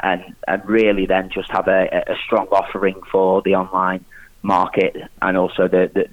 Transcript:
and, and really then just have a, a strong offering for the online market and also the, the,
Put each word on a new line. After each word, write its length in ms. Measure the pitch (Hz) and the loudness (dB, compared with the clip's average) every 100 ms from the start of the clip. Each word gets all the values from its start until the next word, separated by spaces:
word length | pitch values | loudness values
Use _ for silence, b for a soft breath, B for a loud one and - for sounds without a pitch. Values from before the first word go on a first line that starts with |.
| 95 | -2
and, 300 | 90 - - - | -4 -6 -12 -6
and 180 | 95 104 | -4 0
really 380 | 113 107 101 95 | 2 2 2 0
then 240 | 95 92 | 0 -2
just 200 | 101 - | -8 -4
have 160 | 95 95 | -2 2
a, 360 | 95 87 87 - | 2 2 -2 -4
a 80 | 90 - | -6 -2
strong 220 | 110 95 | -2 2
offering 520 | 98 95 98 98 92 - | 0 0 -2 -2 -4 -2
for 320 | 95 92 95 | 2 2 2
the 120 | 95 95 | 2 0
online 480 | 92 92 92 92 - B B - | 0 0 0 -2 -10 B B -8
market 540 | 98 92 92 - 95 - - - | 0 2 2 0 -2 -4 -14 -4
and 140 | 95 92 | -2 0
also 300 | 92 - 92 | 0 0 2
the, 220 | 90 90 | 2 2
the, 140 | 98 - | 0 -2